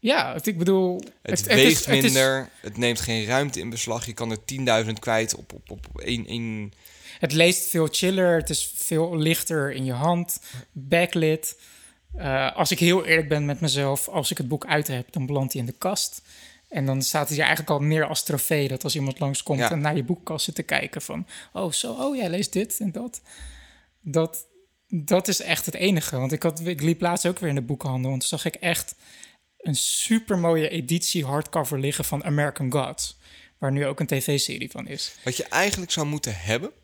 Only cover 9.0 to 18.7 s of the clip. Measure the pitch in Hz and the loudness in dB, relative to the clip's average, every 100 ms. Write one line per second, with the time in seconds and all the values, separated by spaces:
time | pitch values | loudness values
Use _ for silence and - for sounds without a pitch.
9 | 165 165 156 165 - 160 139 139 131 123 | 0 2 2 2 0 -2 -2 -2 -4 0
10 | 151 175 175 - - 127 - - 135 170 | 2 2 0 -6 -10 -16 -14 -14 2 2
11 | 175 175 156 156 - - - - - _ | 4 2 2 2 -2 -10 -20 -20 -20 _
12 | _ - 147 131 135 - 160 180 170 180 | _ -8 -2 0 0 0 0 4 6 4
13 | 160 160 151 151 147 143 160 135 139 139 | 4 2 4 0 0 0 0 2 0 0
14 | - - 135 - 127 147 - 151 147 127 | -2 -2 -2 -2 -2 -4 0 0 0 -4
15 | - - 131 143 131 139 120 - 185 202 | -4 -4 -2 0 -2 -2 -6 -4 -4 -2
16 | - - _ - - - _ 208 135 135 | -4 -6 _ -20 -20 -20 _ -2 0 0
17 | 135 156 147 147 139 156 151 147 147 156 | 0 0 0 2 2 2 0 2 4 2
18 | 151 156 - 147 - 156 139 | 0 -2 -2 -2 2 2 2